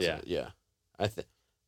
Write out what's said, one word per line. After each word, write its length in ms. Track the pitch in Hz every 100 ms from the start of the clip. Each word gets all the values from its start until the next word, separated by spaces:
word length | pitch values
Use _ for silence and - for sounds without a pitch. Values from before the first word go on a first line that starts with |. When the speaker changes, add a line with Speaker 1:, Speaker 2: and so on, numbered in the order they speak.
| 87
Speaker 1:
Yeah. 140 | 78
Speaker 2:
a, 20 | -
yeah. 240 | 82 62 - _ _ _ -
I 100 | 107
thi-, 180 | - - _ _ _